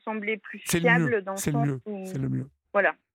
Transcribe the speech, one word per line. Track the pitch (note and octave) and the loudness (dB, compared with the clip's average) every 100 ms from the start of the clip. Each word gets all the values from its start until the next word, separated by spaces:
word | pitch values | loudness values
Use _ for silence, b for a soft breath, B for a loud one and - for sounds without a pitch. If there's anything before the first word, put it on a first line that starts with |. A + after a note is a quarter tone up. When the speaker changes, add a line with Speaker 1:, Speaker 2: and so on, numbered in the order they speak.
Speaker 1:
semblait | A3+ A3 G#3 G#3+ | -6 -4 -2 -4
plus | - G#3 | -6 -10
Speaker 2:
C'est | - E3+ | -2 2
le | G3 | 4
Speaker 1:
fiable | E3+ D#3+ | 4 4
Speaker 2:
mieux, | A3 | 0
Speaker 1:
dans | F#3+ | -2
le | G3 | -4
Speaker 2:
c'est | - | -2
le | D3 | 0
Speaker 1:
sens | C#3+ | 0
Speaker 2:
mieux, | C3 | -2
Speaker 1:
où | G#3+ G3 F#3+ | -6 -8 -8
Speaker 2:
c'est | D3 | -4
le | C3 | -2
mieux. | C3 C3 _ _ | -4 -6 _ _
Speaker 1:
Voilà. | G3+ F3 - _ | 2 2 0 _